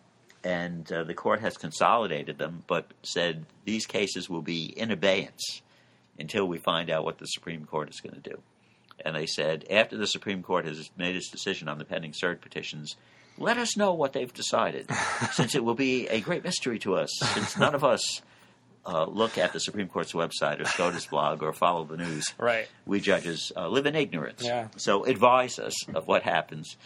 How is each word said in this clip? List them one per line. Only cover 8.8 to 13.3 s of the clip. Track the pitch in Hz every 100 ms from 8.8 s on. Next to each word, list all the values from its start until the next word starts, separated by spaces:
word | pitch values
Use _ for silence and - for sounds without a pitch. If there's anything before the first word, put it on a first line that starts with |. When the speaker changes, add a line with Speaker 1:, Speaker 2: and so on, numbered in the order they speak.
| _ - 78
Speaker 1:
And | 80
they | 80
said, | - 76 80 -
"After | 104 113 107
the | 104
Supreme | 92 - 98
Court | 87 90 80
has | 78 78 -
made | 90 90
its | 90
decision | - - 95 78
on | 76
the | -
pending | 87 78
cert | 76 90 87
petitions, | - 80 80 78 76 - - - -